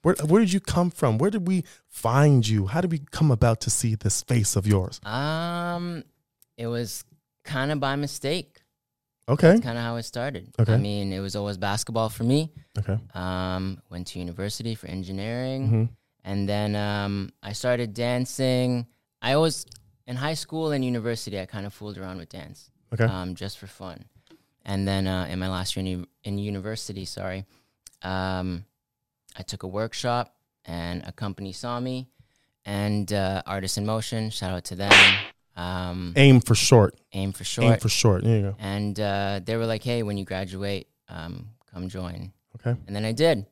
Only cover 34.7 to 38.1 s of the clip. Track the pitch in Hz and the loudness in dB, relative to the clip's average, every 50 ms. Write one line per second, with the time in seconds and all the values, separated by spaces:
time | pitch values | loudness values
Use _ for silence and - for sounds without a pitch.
34.7 | 87 90 98 101 - - - - - - - - _ _ _ _ _ 87 87 90 | -6 -4 2 6 8 8 8 6 4 0 -4 -10 _ _ _ _ _ -8 -6 -4
35.7 | 92 90 90 90 87 92 92 87 85 139 139 139 131 123 - - 117 - - - | -4 -4 -4 -4 -6 -6 -6 -2 4 8 10 10 10 10 8 6 4 4 6 8
36.7 | 135 117 101 - - _ _ _ - 98 98 98 95 - 92 - - - 123 123 | 8 8 8 6 2 _ _ _ -6 -4 -4 -4 -4 -6 -8 -6 -2 2 4 4
37.7 | 113 104 - 107 - - - 113 | 4 4 2 0 0 4 4 4